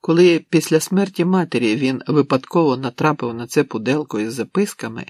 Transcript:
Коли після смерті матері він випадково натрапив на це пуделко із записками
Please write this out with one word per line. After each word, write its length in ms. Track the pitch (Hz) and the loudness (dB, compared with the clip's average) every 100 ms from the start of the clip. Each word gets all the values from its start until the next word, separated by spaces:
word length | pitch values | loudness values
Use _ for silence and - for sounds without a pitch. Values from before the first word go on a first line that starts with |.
Коли 380 | - 165 180 165 | 2 6 6 4
після 420 | - 165 - 160 | 2 -2 2 0
смерті 440 | - 190 196 - | 2 0 -2 -2
матері 520 | 175 185 170 123 117 107 | 0 2 0 -2 0 0
він 260 | 135 131 - | -2 -4 0
випадково 720 | 156 139 135 - 175 160 127 | 0 2 0 0 0 2 0
натрапив 580 | 131 - 151 151 120 | -4 -2 -2 -2 -6
на 120 | 117 120 | -8 -4
це 180 | - | -2
пуделко 560 | 139 113 110 147 147 110 | -2 -4 -2 -2 -2 -4
із 140 | 107 | -6
записками 720 | 123 113 - 202 - 113 113 - | -6 -6 -4 -4 -6 -12 -12 -16